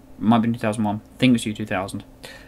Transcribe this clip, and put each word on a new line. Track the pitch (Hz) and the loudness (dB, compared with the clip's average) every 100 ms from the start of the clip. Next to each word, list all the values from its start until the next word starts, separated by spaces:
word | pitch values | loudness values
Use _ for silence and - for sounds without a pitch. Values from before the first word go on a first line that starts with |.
| - - | -20 -2
might | 104 117 | 2 2
be | 113 | 2
in | |
two | 117 | 0
thousand | 107 104 104 | -2 0 -2
one, | 104 | -2
I | - - | -8 0
think | 127 | 4
it | |
was | 117 110 | 4 0
year | |
two | 107 107 | -6 -4
thousand, | 98 98 101 - - - - | -4 -4 -8 -14 -20 -20 -20